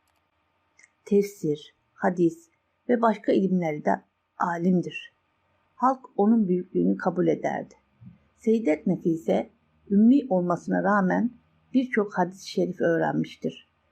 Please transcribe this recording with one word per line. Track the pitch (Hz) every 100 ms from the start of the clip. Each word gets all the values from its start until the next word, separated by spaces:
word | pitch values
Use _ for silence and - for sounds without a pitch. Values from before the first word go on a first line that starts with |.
| _ _ _ _ _ _ _ _ _ _
Tefsir, | - 202 196 - 160 147 - _ _
hadis | _ 196 180 170 - _ _ _ _ -
ve | 240
başka | 233 208 -
ilimlerde | 220 190 185 165 151 123 - - _ _ -
alimdir. | 175 170 175 180 160 - - _ _ _ _ _ _
Halk | - 254 - - -
onun | 208 226 190
büyüklüğünü | 180 185 180 175 190
kabul | 185 180 165
ederdi. | 151 147 139 - - _ _ - - _ _
Seyyidet | - 226 233 302 -
Nefise, | 175 180 160 - 190 - _ _ _ -
ümmi | 202 226 285 -
olmasına | 185 175 175 - 180
rağmen | 180 208 185 180 233 - _ _ _
birçok | 254 254 226 202 -
hadis-i | 180 190 -
şerif | - 180 180
öğrenmiştir. | 170 165 156 151 156 - 165 - _ _ _